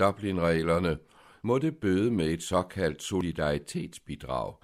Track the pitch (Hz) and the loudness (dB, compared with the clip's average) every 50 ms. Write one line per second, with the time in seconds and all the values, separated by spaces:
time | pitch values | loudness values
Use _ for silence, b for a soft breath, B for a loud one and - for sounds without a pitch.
0 | 95 101 95 - 104 98 92 90 85 85 82 82 80 82 82 87 92 85 76 73 | 2 2 2 0 -2 -2 0 2 2 4 4 4 2 2 2 2 2 0 -2 -2
1 | b b b b b b b b b 110 123 135 147 160 160 - 107 95 92 95 | b b b b b b b b b 0 0 0 0 -2 -4 0 0 2 4 4
2 | 107 120 117 95 80 78 82 82 - - 92 90 92 - - 98 90 78 73 - | 4 2 2 2 2 0 0 -2 -2 0 0 0 0 -2 -4 -2 -2 -2 -2 -4
3 | - - 101 92 92 85 73 85 78 73 73 73 - - - 90 - - - - | -6 -4 -2 0 0 -2 -2 0 0 0 0 -2 -4 -6 -8 -8 -8 -8 -12 -16
4 | - - 71 71 - 64 64 60 52 - - - | -14 -14 -12 -12 -8 -6 -4 -4 -4 -6 -10 -14